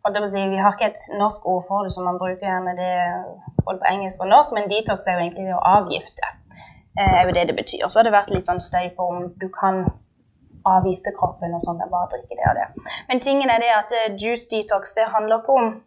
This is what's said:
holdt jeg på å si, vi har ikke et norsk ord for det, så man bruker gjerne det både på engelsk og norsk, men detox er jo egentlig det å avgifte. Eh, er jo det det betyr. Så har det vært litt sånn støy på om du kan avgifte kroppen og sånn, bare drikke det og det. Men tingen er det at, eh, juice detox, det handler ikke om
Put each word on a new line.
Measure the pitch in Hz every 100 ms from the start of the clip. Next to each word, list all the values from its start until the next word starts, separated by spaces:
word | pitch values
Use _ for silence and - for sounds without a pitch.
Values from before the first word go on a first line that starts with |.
holdt | 208 202
jeg | 208
på |
å |
si, | 196 196
vi | 190
har | 202 196
ikke | 208
et | - - 202
norsk | 208 202 -
ord | 180 180
for | 196 190
det, | 185
så |
man | 180 180
bruker | 185 185
gjerne | 196 185 180 180
det | 180 180 175 175 - 185 - -
både | - 190
på | 190
engelsk | 190 190 190 185
og |
norsk, | 240 294 220
men | 202
detox | 208 220 196 -
er | 180
jo |
egentlig | 170 170 190
det | 180
å | - 202
avgifte. | 180 - - - - - _ - - - _ -
Eh, | 196 180
er | 180
jo | 175
det | 170
det | 127
betyr. | - - 185
Så | 220
har | 226
det | 208
vært | 202 190
litt | 185
sånn | 180
støy | - 180 180
på | 180 180
om | 180 180 -
du | 190 -
kan | 190 190 180 - _ _ _ _ _ - 190
avgifte | 185 185 185 208 -
kroppen | 180 - 170 170
og |
sånn, | - 170 170
bare | 180 180
drikke | - - -
det | -
og | -
det. | - - - - -
Men | 254
tingen | 262 277 269
er | 226
det | 233
at, | 214 208 233
eh, | 220 196
juice | 214 233 -
detox, | 220 208 196 202 -
det | 220 220
handler | 214 226
ikke | 226 269
om | 226 220